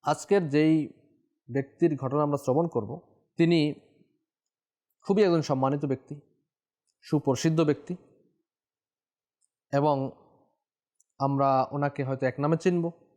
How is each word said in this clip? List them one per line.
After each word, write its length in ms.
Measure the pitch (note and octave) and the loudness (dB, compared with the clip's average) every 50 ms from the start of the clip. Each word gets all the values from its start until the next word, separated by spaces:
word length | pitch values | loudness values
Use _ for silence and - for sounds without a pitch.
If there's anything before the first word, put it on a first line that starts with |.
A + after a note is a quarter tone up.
| _ | _
আজকের 460 | D3 D3+ - - - G3+ G3+ F3 C#3+ | -2 -4 -4 0 0 2 2 2 2
যেই 400 | C#3 D3+ D#3 D#3 D#3+ D#3 C#3+ - - _ _ _ _ _ _ _ _ _ _ - | 2 4 4 4 4 2 0 -4 -10 _ _ _ _ _ _ _ _ _ _ -6
ব্যক্তির 440 | A#2+ C#3 C3+ - _ _ E3+ E3+ D#3 | -4 -4 -4 -6 _ _ 0 0 0
ঘটনা 280 | C3 C#3 B2+ C3+ D3 D3+ | -2 -4 -4 0 0 0
আমরা 140 | D3 C#3+ | 0 -2
শ্রবণ 300 | C#3 - C3 B2+ D3+ E3+ | -2 0 0 0 0 0
করব, 340 | E3+ - A#2+ G#2 G#2 C3+ F3 _ _ _ _ _ _ _ | 0 -2 -6 -6 -6 -12 -14 _ _ _ _ _ _ _
তিনি 360 | - E3 E3 E3+ E3 D3 D3+ - - _ _ _ _ _ _ _ _ _ _ _ _ _ _ _ _ _ _ _ _ _ _ _ _ | 0 2 4 4 2 2 0 -2 -8 _ _ _ _ _ _ _ _ _ _ _ _ _ _ _ _ _ _ _ _ _ _ _ _
খুবই 220 | _ - G3 G3+ G#3 | _ -2 2 2 4
একজন 180 | F#3 E3+ E3 | 4 2 0
সম্মানিত 440 | D3 - C#3+ C3 C3 C3+ C#3+ C#3+ D3+ | 0 -2 -2 0 0 0 0 -2 -2
ব্যক্তি, 340 | C#3 C3 - _ - D3+ D3 _ _ _ _ _ _ _ _ _ _ _ _ _ _ _ _ | -4 -4 -6 _ -18 -18 -18 _ _ _ _ _ _ _ _ _ _ _ _ _ _ _ _
সুপ্রসিদ্ধ 600 | _ - - D3 - C#3 C3 - - E3 D#3+ D#3+ | _ -2 -2 -2 0 0 -2 0 0 0 0 2
ব্যক্তি, 340 | D#3+ D3+ C#3+ - - - F3+ - _ _ _ _ _ _ _ _ _ _ _ _ _ _ _ _ _ _ _ _ _ _ _ _ _ _ _ _ _ _ _ _ _ _ - | 0 0 0 -4 -6 -14 -14 -14 _ _ _ _ _ _ _ _ _ _ _ _ _ _ _ _ _ _ _ _ _ _ _ _ _ _ _ _ _ _ _ _ _ _ -2
এবং 380 | C#3+ C#3+ D3+ C#3+ C3+ C3+ C3+ - _ _ _ _ _ _ _ _ _ _ _ _ _ _ _ _ _ _ _ _ _ | 0 0 2 0 0 -4 -6 -10 _ _ _ _ _ _ _ _ _ _ _ _ _ _ _ _ _ _ _ _ _
আমরা 480 | C3+ C#3 C#3 C#3 C#3 C3+ C3+ C3+ C3 - | -2 -2 0 2 2 2 2 2 0 -2
ওনাকে 320 | - C#3+ C#3+ C#3+ - - C3+ | -4 -4 -4 -4 -4 -6 -6
হয়তো 220 | C3 C3+ B2+ C3+ | -6 -4 -2 -4
এক 140 | B2+ - - | -4 -2 -2
নামে 180 | C#3+ D3+ E3 | 0 0 0
চিনব 340 | D#3+ - F#3 F3 F3 E3+ E3+ - _ _ _ _ | 0 0 0 0 0 -4 -6 -8 _ _ _ _